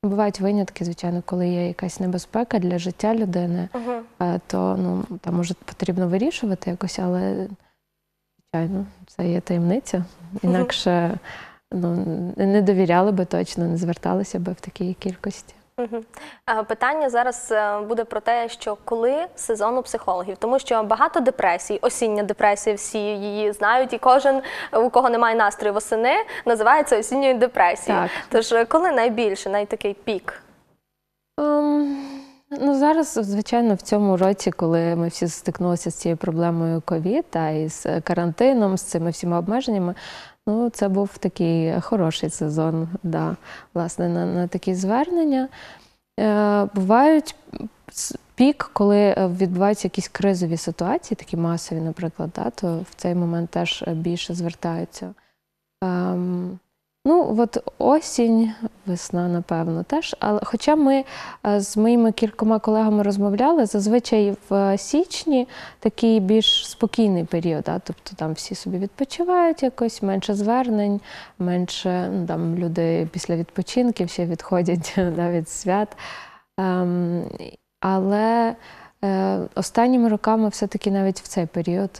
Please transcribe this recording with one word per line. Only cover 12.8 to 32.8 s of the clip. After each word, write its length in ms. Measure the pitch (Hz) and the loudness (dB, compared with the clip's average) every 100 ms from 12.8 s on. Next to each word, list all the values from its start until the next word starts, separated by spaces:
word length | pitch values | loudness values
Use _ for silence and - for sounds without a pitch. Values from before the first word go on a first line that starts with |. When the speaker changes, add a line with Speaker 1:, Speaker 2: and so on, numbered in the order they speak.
| 185 175 196 | 4 4 4
Speaker 1:
би 120 | 196 | 2
точно, 400 | 175 170 175 - | 0 -2 -2 -2
не 120 | 170 170 | -2 -2
зверталися 600 | 175 170 185 185 196 185 | -2 -2 -2 -2 -2 -4
би 140 | 175 | -6
в 80 | 180 | -8
такій 340 | - - 180 | -12 -8 -8
кількості. 600 | 185 202 180 - - - - _ - | -6 -8 -8 -10 -10 -18 -20 _ -10
Speaker 2:
Мгм. 260 | 240 226 220 - - - - | -8 -8 -12 -20 -20 -14 -4
А, 160 | 220 | -4
питання 480 | 214 - 247 302 285 | -2 -2 0 0 0
зараз, 380 | 240 247 240 - | 2 0 -2 -2
е, 280 | 214 208 208 | 0 0 -2
буде 240 | 208 226 | -4 -4
про 160 | 226 214 | -4 -4
те, 280 | 208 240 233 | 0 0 -2
що 280 | - - 208 | -6 -8 -8
коли 420 | - 226 233 285 359 - | -4 0 0 0 -4 -10
сезон 420 | - 220 208 254 | -6 0 0 0
у 40 | |
психологів, 540 | 247 - - 180 185 190 | -4 -6 -2 -4 -4 -6
тому 220 | 220 262 | 0 0
що 240 | 262 226 | 2 0
багато 380 | 214 190 302 330 | 2 2 2 4
депресій, 580 | 254 - 190 175 - 208 | 0 2 0 0 -2 -2
осіння 400 | - - 233 208 | -2 0 0 0
депресія, 540 | 202 208 214 202 - 202 | -2 2 2 2 0 -2
всі 220 | - 220 | -4 -6
її 540 | 208 208 202 208 214 | -4 -4 -6 -2 -2
знають, 400 | 208 208 247 254 | 0 2 2 2
і 60 | 233 | 0
кожен, 440 | - 262 277 269 262 - - | 4 6 6 0 -2 -12 -4
у 180 | - 240 | 0 4
кого 200 | 240 254 | 4 4
немає 260 | 233 233 226 | 4 2 4
настрою 380 | 208 - 214 | 2 2 -2
восени, 400 | 202 - 220 233 349 453 - - | -2 -2 0 2 0 -2 -6 -2
називається 520 | 233 214 294 294 226 | 2 6 4 4 2
осінньою 400 | 226 262 277 247 | 2 0 2 4
депресією. 640 | 247 - 180 175 - 196 | 2 4 2 2 0 0
Speaker 1:
Так. 80 | 180 - - | 0 -4 0
Speaker 2:
Тож, 240 | 233 226 | 0 2
е, 120 | 226 | 2
коли 280 | 233 320 359 | 4 4 4
найбільше, 580 | 269 233 220 226 196 208 | 2 2 0 -2 -2 -2
найтакий 440 | 202 208 220 208 | -2 -2 -4 -4
пік? 480 | 202 - 202 - - - _ _ _ _ _ _ _ _ - | -6 -6 -6 -6 -14 -20 _ _ _ _ _ _ _ _ -4
Speaker 1:
Ем, 560 | 294 294 294 294 285 277 277 277 269 - _ | 0 2 2 2 0 -4 -8 -16 -18 -20 _
ну, 240 | 285 277 | -2 2
зараз, 340 | 277 | 4